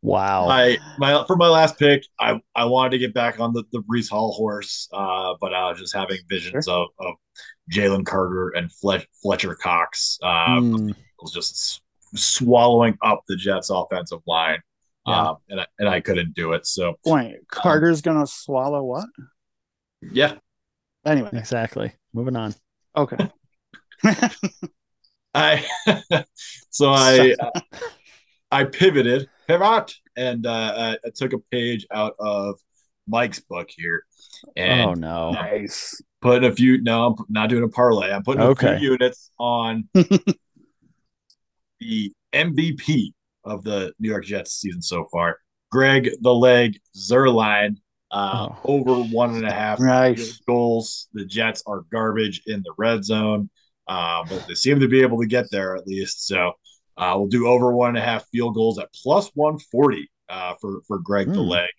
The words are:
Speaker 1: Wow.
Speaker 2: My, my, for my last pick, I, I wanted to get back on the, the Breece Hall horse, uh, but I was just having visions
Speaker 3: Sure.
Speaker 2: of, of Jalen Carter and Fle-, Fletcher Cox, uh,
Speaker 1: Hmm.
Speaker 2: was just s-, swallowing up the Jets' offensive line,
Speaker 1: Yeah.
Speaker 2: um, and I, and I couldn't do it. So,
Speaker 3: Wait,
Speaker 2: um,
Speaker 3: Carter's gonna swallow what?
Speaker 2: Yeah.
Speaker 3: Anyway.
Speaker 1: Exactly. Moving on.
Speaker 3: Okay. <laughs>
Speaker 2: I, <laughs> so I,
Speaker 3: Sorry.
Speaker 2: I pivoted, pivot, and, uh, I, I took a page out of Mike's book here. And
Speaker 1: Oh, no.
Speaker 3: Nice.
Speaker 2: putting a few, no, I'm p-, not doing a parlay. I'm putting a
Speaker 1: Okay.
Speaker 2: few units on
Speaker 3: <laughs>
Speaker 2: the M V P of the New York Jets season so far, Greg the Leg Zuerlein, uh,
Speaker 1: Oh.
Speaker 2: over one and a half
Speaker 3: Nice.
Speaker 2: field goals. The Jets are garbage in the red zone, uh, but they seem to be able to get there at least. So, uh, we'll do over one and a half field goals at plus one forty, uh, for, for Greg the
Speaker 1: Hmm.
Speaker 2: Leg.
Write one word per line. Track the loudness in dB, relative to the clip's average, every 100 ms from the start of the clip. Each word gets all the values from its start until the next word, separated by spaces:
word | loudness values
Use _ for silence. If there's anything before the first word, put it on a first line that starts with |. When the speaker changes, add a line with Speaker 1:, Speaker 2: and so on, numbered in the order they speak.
Speaker 1:
Wow. | 0 0 0 0 2
Speaker 2:
My, | 4 4 2 -4 -4
my, | 2 2 2
for | 4
my | 6
last | 6 4 4
pick, | 4 4 0 _
I, | -4 -4 _
I | -2 2
wanted | 2 2
to | 0
get | -2
back | -2 -2 -2
on | -4
the, | -4 -6
the | -10
Breece | -4 -4 -2
Hall | -4 -4
horse, | -4 -6 -6 -10 -12 -10
uh, | -8 -6 -4 -6 -6
but | -6
I | -4 -6
was | -8
just | -10 -8
having | -6 -8 -8
visions | -8 -6 -8 -4
Speaker 3:
Sure. | -4
Speaker 2:
of, | -4 _
of | -14 -14 _ -20 -20 -20 -8
Jalen | -2 0 0 -2
Carter | -4 -4 -4 -4
and | -6 -8
Fle-, | _ -2 -2 -4 _
Fletcher | -4 -2 -4 -6
Cox, | -2 0 0 -4 -6 -4
uh, | -2 0 2 2
Speaker 1:
Hmm. | 2 0 -4 -8 _ _
Speaker 2:
was | -14
just | -8 -8
s-, | -6 -8 -8 _ _ _ -4
swallowing | -2 0 4 6 6 6 4 2
up | 0 -2 _
the |
Jets' | -6 -2 -4 -2
offensive | -4 -4 -6 -8 -14 -4
line, | -2 0 -4 _ _ _ _ -2
Speaker 1:
Yeah. | 0 0
Speaker 2:
um, | -4 _
and | -10
I, | -10 _
and | -2
I | -2
couldn't | -2 -2 -2
do | -6 -4
it. | -4 -4
So, | -4 -4 -4
Speaker 3:
Wait, | 0 0 0
Speaker 2:
um, | -12 _
Speaker 3:
Carter's | -4 2 4 4 2
gonna | 0 0 -2
swallow | -6 -6 -4 -2 -4
what? | -6 -8 -10 -16 -20 _ _ _ _ _ _ _ -6
Speaker 2:
Yeah. | 0 0 0 _ _ _ _ _ _
Speaker 3:
Anyway. | 0 0 0
Speaker 1:
Exactly. | -8 -6 -4 -4 -6 -10 -10 _
Moving | -6 -4 -4
on. | -6 -10 _ _ _ -4
Speaker 3:
Okay. | -4 -2 -6 _ _ _ _ -20 _ _
<laughs> | 0 2 -2 -2 -10 _ -16 _ _ _ _ _ _
Speaker 2:
I, | 0 2 2 -2 -6
<laughs> | 0 0 0 -2 -2 _ -20 -20 _
so | 0 4
I, | 6 6 8
Speaker 3:
Sorry. | 8 4 -2 -8 -12 -16 -16 -16 _ _ _ _ _
Speaker 2:
I | 0
pivoted, | 0 4 4 6 2 0 -2 _ 0
pivot, | 2 4 2 0 -16 _ -8
and, | -6 -4 -4
uh, | -4 -4 -4
I, | -4 -6
I | -10
took | -6 -6
a | -6 -6
page | -6 -4 -6 -8
out | -4 -4 -4
of | -6 -4 -4 -10 _ _ _ _ -6
Mike's | -2 -2 -6
book | _ -12 -12 -12
here. | -6 -6 -8 _ _ -20 -16 -6
And | 0 2 2
Speaker 1:
Oh, |
no. | -2 -6 -6 -4
Speaker 3:
Nice. | -4 -4 -6 -6 -10 -12 -14 -20 _
Speaker 2:
putting | 4 4 4
a |
few, | 4 4 4
no, | 2 2 2
I'm | 0
p-, | -4
not | -2 0
doing | 0
a | -2
parlay. | 2 4 4 0
I'm | -4
putting | -2 2
a | 4
Speaker 1:
Okay. | 4 2 2
Speaker 2:
few | 0
units | 2 0 -2 _ _
on | -2 -2 -2 -4 0
Speaker 3:
<laughs> | 2 4 2 0 -6 _ _ _ _ _ _ _ _ _ _ _ _ _ _
Speaker 2:
the | -6 -4 -4 -8 _
M | 0 0
V | 0 0
P | -2 -2 0 0 -6 _ _
of | -12 -10
the | -6 -4 -6 -6
New | -4
York | -4
Jets | -4 -8 -8
season | -8 -8 -8
so | -6 -6 -6
far, | -2 -2 -2 _ _ _
Greg | 2 4 4 2 0
the | 4
Leg | 6 8 6 4 -2 _ -16
Zuerlein, | 0 4 4 4 2 2 0 -2 _ _ _
uh, | -6 -4 -4 -6
Speaker 1:
Oh. | -8
Speaker 2:
over | -2 0 2 0
one | 0 0 0
and | 0 -4
a |
half | -2 -2 2
Speaker 3:
Nice. | 4 6 4 2
Speaker 2:
field | -4 -10 -2
goals. | 0 2 0 -4 -12 -14
The | -14 -10
Jets | -2 -2 -4 -10
are | -10 -6
garbage | -4 -2 -2 -4 -4 -8
in | -8
the | -8 -4
red | 0 0
zone, | -2 -2 0 -2 -4 _ _ _ -10
uh, | -6 -2 -4 -4
but | -8 -8
they |
seem | -4 2 4
to | 4
be | 6
able | 4 2
to | 0
get | 0 -2
there | -4 -4 -6
at | -6
least. | -6 -6 -8 -6
So, | -2 -2 -4 _ _ _ -6
uh, | -2 0
we'll | 0
do | 0 4
over | 4 4 2
one | 2
and | 0
a |
half | -2 -4 -4
field | -4 -2
goals | 0 0 0
at | -8 -10
plus | 0 2 0
one | -2 -2 -2 -6
forty, | 2 4 2 -8 _ _
uh, | -10 -10 -10
for, | -10 -12 _
for | -8
Greg | -2 -2 0
the | -2
Speaker 1:
Hmm. | 0
Speaker 2:
Leg. | 0 -2